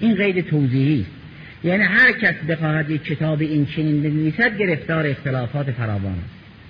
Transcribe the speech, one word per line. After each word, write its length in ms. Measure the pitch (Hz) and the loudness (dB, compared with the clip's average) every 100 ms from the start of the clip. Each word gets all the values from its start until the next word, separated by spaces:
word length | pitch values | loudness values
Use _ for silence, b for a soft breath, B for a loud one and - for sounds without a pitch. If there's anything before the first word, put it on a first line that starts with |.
این 140 | 226 | 2
قید 260 | 196 202 180 | 2 2 0
توضیحی 600 | 165 151 135 131 135 143 | 0 2 2 2 2 2
است. 100 | 92 - - B B B | -2 -10 -20 B B B
یعنی 180 | 175 190 | 0 2
هر 300 | 185 220 254 | 2 4 4
کس 220 | 226 196 156 156 | 4 0 0 -2
بخواهد 420 | 160 156 156 151 | 0 0 0 0
یک 140 | 156 | -2
کتاب 360 | - 147 160 151 | -2 -2 0 0
این 260 | 156 151 139 | 0 0 0
چنین 360 | 165 156 151 | 0 0 2
بنویسد، 560 | 151 151 156 156 240 208 | 0 0 0 2 0 0
گرفتار 480 | 196 147 - 160 151 | 0 0 -2 -2 0
اختلافات 640 | 131 139 135 120 143 139 | -2 -2 -2 -2 -4 -4
فراوان 420 | 123 113 101 98 | -4 -2 -2 -4
است. 280 | 90 - - - - | -6 -8 -14 -20 -20